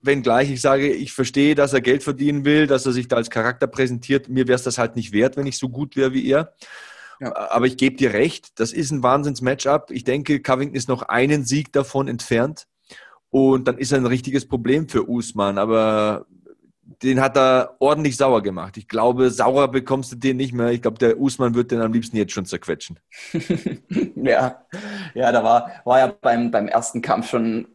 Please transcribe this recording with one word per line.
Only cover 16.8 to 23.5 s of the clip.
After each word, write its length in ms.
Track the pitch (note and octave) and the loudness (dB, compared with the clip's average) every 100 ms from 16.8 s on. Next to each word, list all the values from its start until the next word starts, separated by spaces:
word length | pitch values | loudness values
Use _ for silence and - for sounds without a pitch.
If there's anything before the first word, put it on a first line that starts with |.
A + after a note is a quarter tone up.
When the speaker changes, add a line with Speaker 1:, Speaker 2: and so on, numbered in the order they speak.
| _ - | _ -6
Speaker 1:
den 160 | B2+ B2+ | 0 2
hat 160 | C3+ | 2
er 420 | C#3 C3 C3 A#2+ - | 4 4 4 2 0
ordentlich 400 | C3+ D3+ D3+ A#2+ | 0 2 0 0
sauer 240 | C#3 A#2 | 2 2
gemacht. 340 | G2+ F#2 F2 A2 | 0 -8 -10 -14
Ich 120 | G2+ | -8
glaube, 420 | A2+ A#2 B2 B2+ | 0 0 4 2
sauer 400 | A2+ A#2 C3+ C#3 | 2 2 4 2
bekommst 420 | C3 B2+ C3+ B2+ | 0 -2 -4 -4
du 40 | A#2+ | -4
den 200 | C3 B2+ | -2 -2
nicht 160 | C3+ | -4
mehr. 180 | A#2+ A#2+ | -2 0
Ich 120 | A#2+ | 0
glaube, 160 | A#2 A2+ | -2 0
der 200 | A#2+ A2+ | 2 2
Usman 360 | C#3 B2+ B2+ | 0 0 0
wird 160 | A#2 A#2+ | 0 0
den 100 | A#2+ | 0
am 140 | A2+ | 0
liebsten 240 | A#2 A2+ A2 | 0 -2 -4
jetzt 140 | G2 | -2
schon 120 | - | -4
zerquetschen. 540 | F#2 F2+ - D#2+ - E2 _ - - | -8 -10 -6 -8 -8 -20 _ -20 -8
Speaker 2:
<laughs> 60 | E3+ - | -8 -4